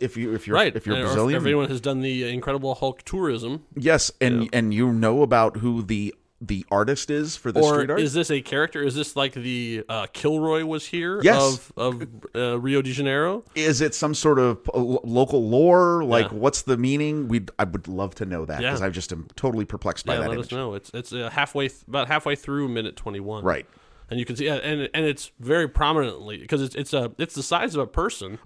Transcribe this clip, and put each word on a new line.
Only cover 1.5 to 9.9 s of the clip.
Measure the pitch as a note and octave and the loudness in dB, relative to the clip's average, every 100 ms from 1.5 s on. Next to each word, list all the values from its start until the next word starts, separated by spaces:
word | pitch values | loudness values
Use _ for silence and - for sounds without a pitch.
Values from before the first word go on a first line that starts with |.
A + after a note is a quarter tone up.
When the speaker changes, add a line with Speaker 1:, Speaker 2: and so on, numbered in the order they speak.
| D3 C3+ | 2 0
Speaker 2:
has | C3 | -2
done | C#3 C3+ | -2 -2
the | C3+ B2+ A#2+ | -2 -2 -4
Incredible | B2 C3 C#3 C3+ | -4 -4 -4 -2
Hulk | B2+ C3+ B2+ | -2 -4 -4
tourism. | - F#3+ E3+ A#2 A2+ D3+ - - | -8 -2 0 -2 -4 -8 -10 -2
Speaker 1:
Yes, | C3+ D#3 - - | 4 4 2 0
and, | B2+ A#2+ | 2 2
Speaker 2:
Yeah. | A2+ | 0
Speaker 1:
and | B2 A2+ | 0 2
you | G#2+ B2 | 2 4
know | A2+ A2+ B2+ | 4 4 4
about | C#3 A#2+ A2 G#2 | 6 6 4 2
who | A#2+ A#2 | -2 -2
the, | G2 G#2+ G2+ - _ - | -2 -4 -4 -8 _ -14
the | G#2 G2 - | -6 -6 0
artist | G2+ G#2+ C#3+ - | 2 2 0 -2
is | D3 D3+ - | -2 -2 -6
for | B2 | -2
the | D3 | 4
Speaker 2:
Or | D3+ D3 | 6 4
Speaker 1:
street | C3+ | 2
art? | - | 0
Speaker 2:
is | D3+ D3 | 0 0
this | E3 | 0
a | C#3+ | -2
character? | B2 C#3 D#3+ D3+ | -2 -2 -2 0
Is | C#3+ C3+ | -2 -2
this | D3 C#3 | -4 -2
like | C#3 | -2
the, | C3 A#2+ B2 A#2 A2+ | -4 -6 -4 -4 -6
uh, | - | -6